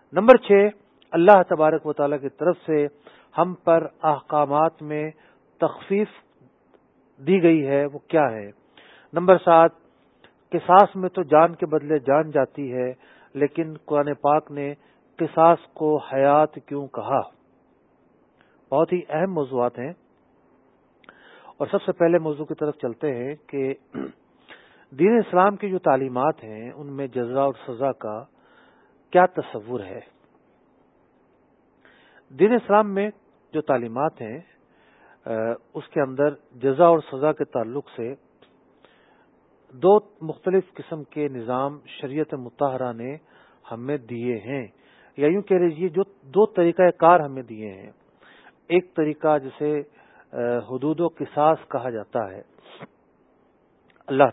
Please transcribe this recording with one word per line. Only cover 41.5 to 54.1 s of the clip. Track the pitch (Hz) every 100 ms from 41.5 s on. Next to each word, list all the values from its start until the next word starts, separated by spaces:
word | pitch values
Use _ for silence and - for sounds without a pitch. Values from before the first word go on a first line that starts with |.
| 127 139 147 120
شریعت | - 135 143 151
مطہرہ | 147 123 - 143 127 127
نے | 117 120 156 _ _ _ _ -
ہمیں | 117 127 147
دیے | 113 120 120 113
ہیں، | 107 139 107 _ _ _ _ -
یا | 147
یوں | 190
کہہ | 202 185
لیجیے | 175 151 185
جو | 160 196 _
دو | 135 170 214
طریقہ | - 170 170 180 165
کار | 165 175
ہمیں | 147 135
دیے | 117 110 107
ہیں۔ | 95 104 - _ _ _ - - _ -
ایک | 170 175 -
طریقہ | 151 151 156 151
جسے، | 135 - 151 151 147 _ _ _ _
آ، | 127 120 120
حدود | 104 127 143 156
و | 170
قصاص | - 139 - 151 160 -
کہا | 135 127
جاتا | 113 101 123 101
ہے۔ | 98 - _ - - - _ _ _ _ _ _ _ _ _ _ _
اللہ | -